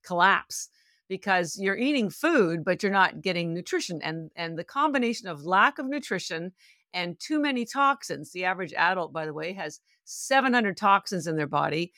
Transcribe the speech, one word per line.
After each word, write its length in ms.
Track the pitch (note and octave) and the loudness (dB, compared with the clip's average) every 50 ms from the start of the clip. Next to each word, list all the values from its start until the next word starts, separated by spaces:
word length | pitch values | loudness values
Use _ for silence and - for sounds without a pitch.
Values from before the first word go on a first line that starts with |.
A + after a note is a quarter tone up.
| - | -10
collapse, 640 | - F3+ F3 F3 G3 F#3+ E3 - - - - - - _ _ _ _ _ _ _ - | -4 2 4 6 6 6 4 0 -4 -10 -12 -12 -12 _ _ _ _ _ _ _ -10
because 500 | - F#2 - G3 F#3+ F3+ F3 D#3 - - | -10 -6 -2 0 0 2 0 -2 -4 -2
you're 180 | G3 G3 G3 | -2 -2 0
eating 320 | - B3 C#4 D4+ C#4 A3 F#3+ | 0 0 0 2 2 0 -2
food, 560 | - - - D#4+ E4+ C#4 G3+ E3 E3 E3+ D3+ | -2 0 0 2 4 4 4 4 2 0 0
but 200 | F#3+ F3+ - - | 0 0 0 0
you're 80 | G3 | 2
not 280 | G3 G3 F#3 D#3+ - D#3 | 4 4 4 4 2 -2
getting 320 | D3+ F#3+ F3+ F3 E3+ E3+ | -4 -2 -2 -2 -2 -2
nutrition. 480 | E3 F3 F#3 - - F4+ C4+ - F3 D#3+ | -4 -6 -4 -4 -4 -4 -4 -4 -6 -6
And, 280 | - D#3 D#3+ E3 D#3+ D#3 - | -6 -6 -6 -8 -10 -12 -10
and 200 | - E3+ E3 E3 | -8 -8 -6 -6
the 60 | D#3 | -8
combination 640 | - - - C#4 D4 D#4 C4+ C4+ A#3+ A#3 A#3 - A3+ | -10 -6 -2 0 0 2 2 2 0 0 -2 -4 -6
of 180 | F#3+ E3 C#3+ C#3+ | -8 -10 -8 -2
lack 360 | E3+ F#3 G3 G#3+ C#4 C#4+ - | 2 4 6 6 4 2 -2
of 60 | C#4 | -6
nutrition 640 | C4 C#4+ D4 - - G#3+ F3+ - - F3+ E3 E3+ F#3 F3+ _ _ _ _ _ _ _ | -6 -6 -6 -4 -4 -4 -4 -4 -4 -6 -6 -6 -8 -10 _ _ _ _ _ _ _
and 260 | - F3+ F3+ F3 E3+ - | -6 -6 -4 -4 -6 -8
too 220 | - - D#4 D4+ | -6 -2 0 0
many 240 | D4 C#4+ C4+ B3 A#3+ | 2 2 0 -2 -2
toxins, 640 | A3 - C4+ C#4 C#4 C#4 C4+ - - D3 C#3 D3+ - | -2 0 2 4 4 2 0 -4 -8 -8 -8 -10 -10
the 140 | - F3+ F#3 | -8 -4 -2
average 280 | F3+ F#3 F3+ F#3+ D#3+ - | -2 -2 -2 -4 -4 0
adult, 380 | - E3 F3 F#3+ F#3 E3+ - | 2 2 2 2 0 -2 -4
by 140 | G#3+ D#3+ D#3 | -6 -6 -6
the 60 | D#3 | -6
way, 200 | D3 D#3 D#3 E3+ F#3+ | -6 -6 -6 -6 -6
has 260 | F#3+ E3 D#3 D#3 - _ _ _ _ _ | -8 -8 -10 -10 -12 _ _ _ _ _
seven 500 | - - - - - C4+ C4+ C4 C4 B3 | -16 -14 -10 -2 2 4 4 4 4 4
hundred 220 | B3 A3 G3+ F#3 | 4 2 2 0
toxins 500 | - G#3 G3+ G3 G3 - - G3+ F3+ D#3 | 2 4 4 4 4 2 0 -4 -4 -2
in 100 | E3+ D#3+ | -2 -2
their 120 | D#3 D3+ D3 | -2 -2 0
body. 440 | D3+ D3 D3 D3+ D3+ D#3+ F3 F3 _ | 0 0 0 0 0 -2 -2 -4 _